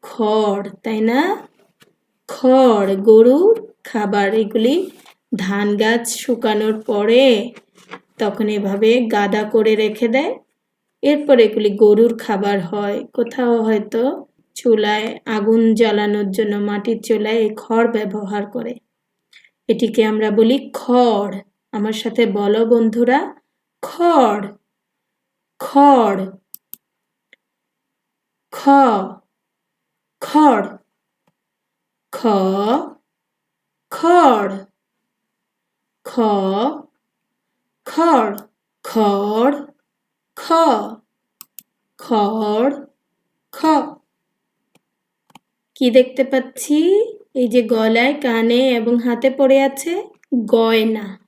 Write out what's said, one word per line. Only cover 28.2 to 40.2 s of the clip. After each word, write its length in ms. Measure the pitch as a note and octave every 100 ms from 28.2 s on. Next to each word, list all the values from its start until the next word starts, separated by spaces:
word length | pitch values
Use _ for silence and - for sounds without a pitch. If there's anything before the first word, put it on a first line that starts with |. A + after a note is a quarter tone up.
| _ _ _
খ, 80 | - C#4 C#4 C4 G#3 F#3 - _ _ _ _ _ _ _ _ _ _
খড়। 460 | - D4 D4+ A3+ - - _ _ _ _ _ _ _ _ _ _ _ _ _
খ, 60 | - A#3 G3+ F#3+ F#3+ G#3 A#3+ - - _ _ _ _ _ _ _ _ _
খড়। 600 | - D#4+ F4 D#4+ A3 G3 G3 - _ _ _ _ _ _ _ _ _ _ _ _ _ -
খ, 60 | - A3 G3+ F#3+ G3 B3 D#4+ - _ _ _ _ _ _ _ _ _ -
খড়। 500 | - E4+ D4 G#3+ G3+ - _ _ _
খড়, 720 | - A3+ G#3 G3+ G3+ G#3+ B3 D4 C#4+ _ _ _ _ _